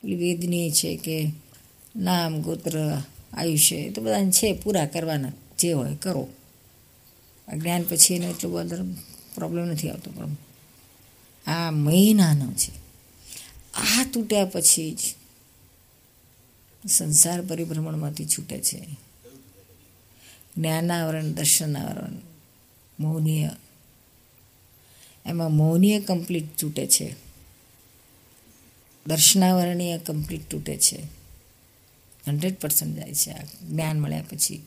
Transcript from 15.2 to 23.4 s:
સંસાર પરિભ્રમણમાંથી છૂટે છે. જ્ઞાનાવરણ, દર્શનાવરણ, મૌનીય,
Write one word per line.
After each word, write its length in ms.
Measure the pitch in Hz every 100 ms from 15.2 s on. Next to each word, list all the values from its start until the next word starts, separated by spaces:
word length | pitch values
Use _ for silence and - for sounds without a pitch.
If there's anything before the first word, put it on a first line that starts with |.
| - - _ _ - _ _ _ _ _ _ _ _ _ _ _ 208
સંસાર 540 | - 160 147 170 175
પરિભ્રમણમાંથી 840 | 185 165 165 156 160 156 151 151 156
છૂટે 340 | - 151 -
છે. 280 | - - 160 139 - _ - 135 - - _ - - _ _ _ - - - -
જ્ઞાનાવરણ, 760 | 160 160 170 170 160 160 156
દર્શનાવરણ, 840 | 156 147 - 156 143 156 - - - - - _ _ _ _ _ -
મૌનીય, 500 | 156 160 156 156